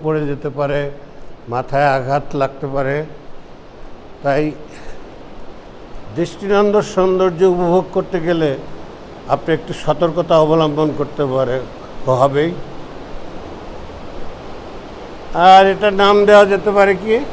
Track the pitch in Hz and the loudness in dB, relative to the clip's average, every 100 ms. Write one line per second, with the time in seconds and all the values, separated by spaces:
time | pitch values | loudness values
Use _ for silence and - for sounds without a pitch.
0 | 156 156 147 143 151 135 143 143 143 143 | -2 -2 -2 -4 -6 -4 -2 -2 -4 -8
1 | - - - - - 120 127 139 143 135 | -16 -16 -14 -14 -6 -6 -2 2 2 2
2 | 127 139 - 143 135 135 143 135 135 143 | 0 -2 -2 -2 -2 -4 -6 -4 -2 -4
3 | 156 147 - - - - - - - - | -6 -12 -14 -14 -14 -18 -20 -18 -16 -16
4 | - - 139 139 151 143 - - - - | -18 -8 -2 0 -2 -6 -14 -14 -12 -12
5 | - - - - - - - - - - | -14 -16 -16 -14 -14 -14 -16 -18 -14 -14
6 | - 107 170 - 196 202 208 208 - - | -10 -6 -6 -6 0 4 4 2 0 0
7 | 190 185 185 165 185 180 175 180 185 190 | 2 4 2 4 2 4 2 2 2 -4
8 | 185 180 160 170 156 135 - - - - | -2 -2 0 0 0 -2 -8 -12 -14 -16
9 | - - - 139 - 160 - - - 147 | -18 -12 -4 -2 0 -2 -2 -6 -2 0
10 | 175 156 165 165 156 160 156 147 156 135 | 0 0 2 4 4 4 2 0 -2 -2
11 | 143 - 143 131 127 127 123 - - - | -6 -4 -2 0 0 -2 -6 -14 -14 -6
12 | - 127 139 139 160 175 - - - - | 0 2 4 2 -2 -2 -10 -12 -14 -14
13 | - - - - - - - - - - | -12 -12 -10 -12 -14 -14 -14 -14 -14 -14
14 | - - - - - - - - - - | -12 -8 -8 -10 -12 -14 -14 -14 -14 -16
15 | - - - 165 180 190 196 180 208 196 | -14 -14 -6 4 10 10 8 4 2 4
16 | 202 208 202 208 202 196 208 202 196 185 | 6 6 8 8 8 4 2 4 4 4
17 | 214 220 294 | 2 0 -2